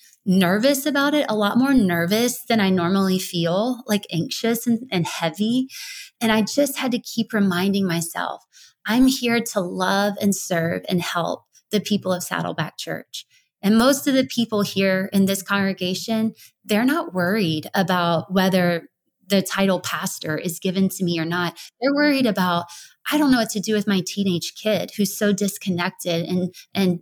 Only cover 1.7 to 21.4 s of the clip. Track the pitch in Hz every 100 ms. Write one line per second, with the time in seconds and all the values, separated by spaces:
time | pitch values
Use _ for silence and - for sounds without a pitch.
1.7 | 262 196 170 170 214 240 240 - 226 196
2.7 | 185 170 196 190 185 185 180 165 180 233
3.7 | 247 - 208 - 160 - - 226 233 240
4.7 | 226 - - 165 - 165 156 214 247 262
5.7 | - - - - _ 226 220 202 - 285
6.7 | 269 262 247 - - 220 220 196 175 196
7.7 | 196 190 170 165 175 - - _ - -
8.7 | _ - 226 262 269 240 233 226 208 180
9.7 | 185 185 196 208 202 202 185 - 175 165
10.7 | 185 - 180 165 175 165 - _ _ _
11.7 | 208 - 208 185 180 - 175 170 165 156
12.7 | - - 160 - - - _ _ _ 196
13.7 | 220 254 269 285 262 262 - 226 214 202
14.7 | - 196 190 190 196 190 196 190 202 196
15.7 | 185 180 180 - 220 220 - - _ -
16.7 | 208 254 320 - 185 175 220 180 156 -
17.7 | - 185 185 170 165 - 190 185 185 175
18.7 | 170 - _ _ _ - 196 190 - 196
19.7 | 180 - 156 190 - - 156 180 165 190
20.7 | 175 190 - 180 170 160 175